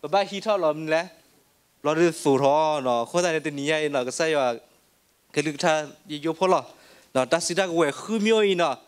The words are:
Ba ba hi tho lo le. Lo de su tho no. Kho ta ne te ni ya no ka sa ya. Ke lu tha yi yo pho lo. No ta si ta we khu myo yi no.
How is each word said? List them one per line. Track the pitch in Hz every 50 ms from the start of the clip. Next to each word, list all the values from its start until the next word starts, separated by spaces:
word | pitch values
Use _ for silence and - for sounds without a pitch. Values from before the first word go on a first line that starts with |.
Ba | - -
ba | 160 202 196
hi | - 202 196
tho | 185 220 208
lo | 196 170 156
le. | 151 156 160 156 156 160 175 185 - _ _ _ _ _ _ _ _ _ _ _ _ _
Lo | - 143 156
de | 160 175 170
su | 160 - - 151 135
tho | 127 143 139 143 151 156 156 151 147
no. | 131 127 123 117 117
Kho | - - 175
ta | 175 175
ne | 160 156
te | 147 160
ni | 143 143 139 147
ya | 156 156 156 147
no | 143 135 123
ka | 127
sa | - - 165
ya. | 160 156 143 131 123 120 117 - _ _ _ _ _ _ _ _ _ _ _ _ _
Ke | - 147
lu | 143 156 147
tha | 139 - 170 156 156 151 151 - _ _
yi | - 156 147
yo | 143 165 160
pho | 160 190
lo. | 185 185 151 - - - - - - - - _ _ _
No | 131 127
ta | 117 160 165
si | 165 - 175
ta | 170 190
we | 185 165 170 165 143
khu | 139 - - - 220 226
myo | 202 220 226 220
yi | 214 202 190
no. | 175 170 151 127 - -